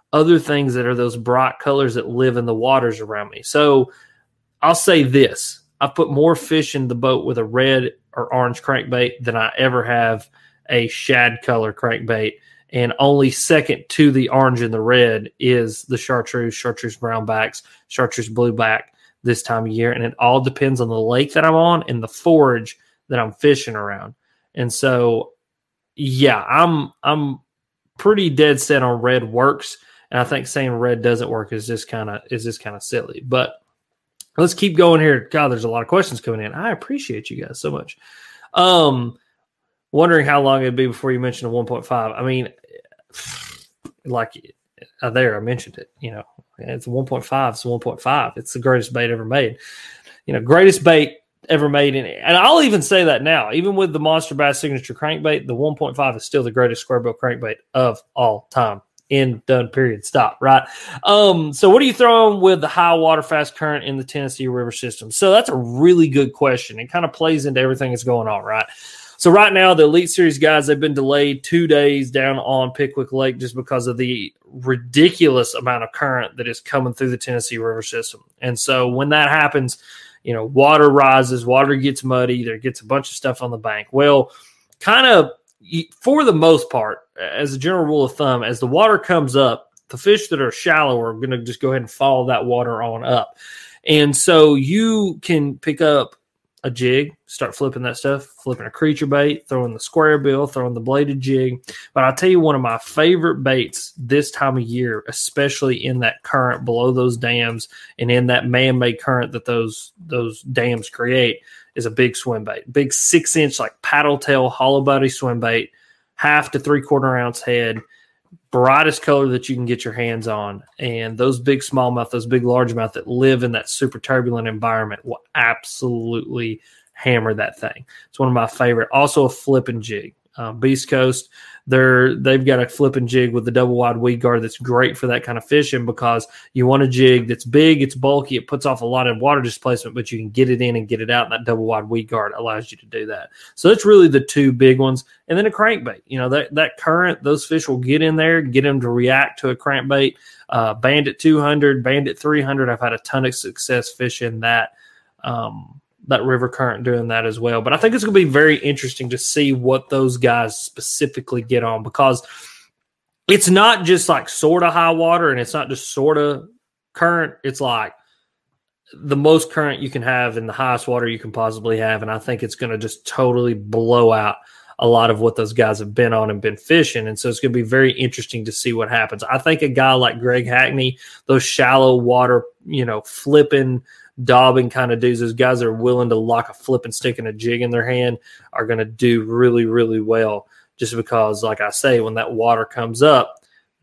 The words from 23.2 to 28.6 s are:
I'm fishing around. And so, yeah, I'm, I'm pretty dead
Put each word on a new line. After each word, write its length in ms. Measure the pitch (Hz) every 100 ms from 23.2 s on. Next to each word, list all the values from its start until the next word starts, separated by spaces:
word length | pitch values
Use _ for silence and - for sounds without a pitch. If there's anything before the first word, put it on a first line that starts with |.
I'm 120 | 110
fishing 440 | - 147 139 - 107
around. 380 | 101 98 101 - _ _ _
And 180 | - 123
so, 600 | - 135 123 120 113 - _ _ _ _ _ _
yeah, 480 | - 143 127 135 110
I'm, 500 | - 143 170 156 139 _
I'm 380 | 139 151 143 135 _ _ _ _ _ -
pretty 320 | 202 208 175
dead 300 | 135 151 135